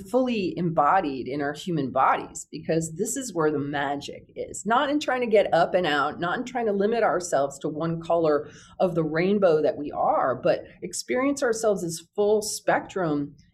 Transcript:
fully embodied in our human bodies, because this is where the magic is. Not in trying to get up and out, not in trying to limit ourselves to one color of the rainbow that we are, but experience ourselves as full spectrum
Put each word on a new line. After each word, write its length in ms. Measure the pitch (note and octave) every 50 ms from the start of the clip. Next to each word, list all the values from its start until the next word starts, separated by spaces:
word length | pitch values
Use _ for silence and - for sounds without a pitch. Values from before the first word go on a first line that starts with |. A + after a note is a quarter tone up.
| - -
fully 440 | - B3+ B3+ B3+ A#3+ G#3+ F#3+ E3 - E3+
embodied 720 | F3+ E3+ D#3+ D#3+ C#3+ D3 F3 F#3+ F3+ D3 C3+ C3 A2+ B2+
in 140 | C3+ D3
our 120 | C#3+ C#3+ D3
human 360 | D3 - F#3 E3+ D#3 C3+ B2
bodies, 580 | A#2+ C3 C#3 G3 C4+ - - - - - - -
because 420 | - D#3 - - D#3+ E3 E3 - -
this 200 | E3+ G#3+ - -
is 180 | C#4 B3+ A#3 F3+
where 160 | E3+ D#3 D#3
the 80 | D3+ C3+
magic 720 | C#3+ C#3+ D3 C#3+ C#3+ C#3 C#3+ C#3+ C#3+ - - - - - -
is. 300 | - A#2+ - - - -
Not 240 | G3 A3+ B3+ D4+ C#4
in 100 | D4 D4+
trying 220 | D4+ - C4 B3+
to 60 | B3 A#3
get 260 | G#3 G#3 F#3 - -
up 200 | E3 F3+ F3+ F3
and 140 | F3+ F3+ D#3
out, 320 | D3 D3 C#3 D3+ - -
not 180 | E3+ E3+ E3 A3+
in 60 | B3
trying 220 | B3 - B3 A#3
to 80 | A3 G3+
limit 280 | G3 G3 G#3+ A#3 A#3
ourselves 560 | G#3+ F3 D3 F3+ F3 - - C3+ C#3+ C#3 - -
to 100 | - D3+
one 320 | D3+ D3+ E3 E3 E3 E3
color 480 | E3 - E3+ E3+ E3 D3+ D3 C#3+ D3 - - - - - - -
of 140 | F#3+ F3+ E3
the 120 | E3 D#3+
rainbow 560 | D3+ D3+ D#3+ F3+ F#3+ G#3 G#3 G3 F3 D#3 D#3
that 160 | D3 C3 A#2+ -
we 120 | D3 D3
are, 440 | - - C#3+ G3 D4 D4 D3 C3+ B2
but 300 | B2+ - F3 C#3+ - - - - -
experience 600 | - F#3 - - - - A#3+ B3 C4 C#4 C#4+ C#4
ourselves 420 | C#4+ A#3+ A3 A3 - G#3+ G3+ F#3 F3+
as 180 | E3 E3 D#3+ - _ _
full 280 | - G#3 G3+ G#3+ G#3+
spectrum 920 | G#3+ - - - - - F3+ A#3+ - - - G3 F3+ D#3+ D3 D3 C#3+ D3 - - _ _